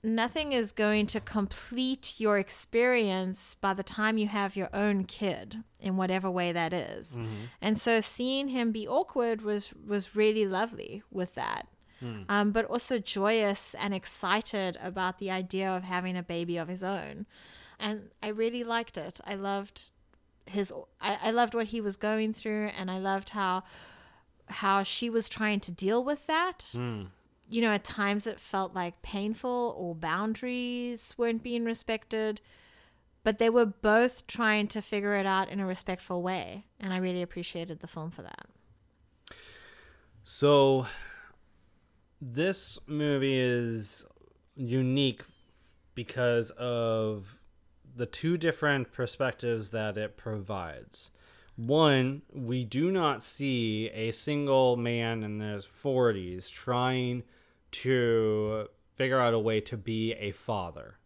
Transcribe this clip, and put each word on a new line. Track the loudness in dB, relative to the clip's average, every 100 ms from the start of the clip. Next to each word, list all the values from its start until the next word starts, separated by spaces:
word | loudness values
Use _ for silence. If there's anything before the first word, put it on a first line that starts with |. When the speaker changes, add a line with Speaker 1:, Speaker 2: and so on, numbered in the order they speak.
Speaker 1:
Nothing | 2 2 2 0 0
is | 0 0
going | 2 2 4 2
to | 0
complete | -2 -2 -2 -4 -8 -2 -2 -2 -6 -2
your | 2 2
experience | 2 -6 -2 2 4 4 4 2 -2 -4 -8 -4
by | -2
the | -2
time | -4 0 2 2
you | 2
have | 0 -2 -2
your | -4
own | 0 2 2 0
kid, | -2 -2 -2 -6 -14 -14 _
in | -4 0
whatever | 2 0 0
way | 0 0
that | 0 0
is. | -2 -4 -8 -8 -6
Speaker 2:
Mm-hmm. | -6 -6 -10 -4
Speaker 1:
And | 0 2
so | 4 4
seeing | 2 0 0 0 0
him | 0 0
be | 0 0
awkward | 0 0 0 0 0
was, | 0 -2 -4 -14 -2
was | -2 -2 4
really | 4 4 2
lovely | 2 -2 -4 -12 -12 -10
with | -6 -4 -4
that. | -4 -4 -8 _ _ -12
Speaker 2:
Mm. | -10 -10 0
Speaker 1:
Um, | 2 4
but | 2 2
also | 0 0 -2
joyous | -2 0 2 4 2 2 -2 -2
and | -2
excited | -2 -2 -4 2 0 0 -2 -2 -4
about | -8 -2 -4 -2
the | -4
idea | -4 -2 -2 0
of | -2
having | -2 -4 -2 -4
a |
baby | -4 -4 -2 -2
of | -4
his | -6
own. | -4 -4 -6 -10 -12 -14 -20 -20 -20 -8
And | -6 -6 -10 _
I | -8
really | 0 0 0
liked | -2 -2 -2 -8
it. | -10 -12 -10
I | -6
loved | -4 -4 -6 -14 -18 _ _ _ _ _ -6
his, | -2 -2 -4 -16 _
I, | -4 0
I | 0
loved | 2 2 2
what | -2
he | -2
was | -4 -2
going | -2 0 0
through, | -2 -4 -2 -2 -4
and | -6
I | -2
loved | 0 -2 -2
how, | -2 0 0 -4 -20 -20 -20 -20 -20 _ _ _
how | -2 2 4
she | 2 -2 0
was | 0 0
trying | 0 0 0
to | -2
deal | -2 2 2
with | 2 -2 0
that. | 2 2 -2 -8
Speaker 2:
Mm. | -4 -4 -4 -8 -14 _ _ _
Speaker 1:
You | 0
know, | 2
at | 2
times | -2 -2 0 0 -2
it | -8
felt, | -4 -2 -2
like, | -2 -4 -4
painful | -8 -4 -2 -2 -2 0 -2 -2
or | -6 -4
boundaries | -2 0 0 -2 -2 -2 -2 -2 -4 -6 -8 -2
weren't | 0 0
being | -2 -2
respected, | -2 -4 -4 -4 -2 -2 -2 -2 _ -20 -20 -20 -20 _ _ _
but | 0 4
they | 4
were | 6 4
both | 4 6 6 6 2 -12
trying | 0 4 4 2
to | -2
figure | -2 0 2 2
it | 4
out | 2 2
in | -2
a | -2
respectful | -2 -4 -6 -4 -4
way, | -2 -2 -4 -12 -16 _
and | -4
I | -2
really | 0 -2
appreciated | -4 -6 -8 -8 -8 -10
the | -12
film | -10 -10
for | -10
that. | -14 -16 -20 _ _ _ _ _ _ _ -20 -20 -20 -20 -20 -20 -20 -20 _ -20
Speaker 2:
So | -14 2 6 8 8 6 0 -8 -14 -18 -20 -20 _ _ _ _ _ _ _ _
this | -10 0 0 0 -6 -12 -6
movie | -2 2 2 4 4
is | 4 2 0 -2 -6 -10 -14 _ -20 _ _ -8
unique | 0 2 4 4 2 0 -12 _ _ _ _ _ _
because | -12 -8 0 2 4 0
of | -4 -4 0 0 2 0 -2 -8 -20 -20 _ _ _ -20 -8
the | -6
two | -2 0 2
different | 2 2 2 2 0
perspectives | -4 -4 0 -2 0 -2 -2 -2
that | -4 -4 -4
it | -6 -6
provides. | -8 -6 -6 -6 -6 -10 -12 -12 -12 _ -20 -20 -20 -10
One, | 2 6 8 8 4 0 -10
we | -10 -4 -2 -2
do | 0 2
not | 4 2 0
see | -6 -4 0 2 0 0 -4
a | -4 -4
single | -4 -2 -2 4 6 6 4
man | 2 0 0 -2
in | -4 -4
his | -4 -6
forties | -8 -6 0 4 4 4 -4 -8 -10
trying | -12 -2 2 2 2 0 -2 -6 _ _ _ _
to | -6 2 4 6 4 4 2 0 -2 -6 _ _ _
figure | 2 4
out | 4
a | 4
way | 4 2
to | 0 -8
be | -4 -2 0
a | -2 -6
father | -6 -4 -4 -4 -10 -16 -18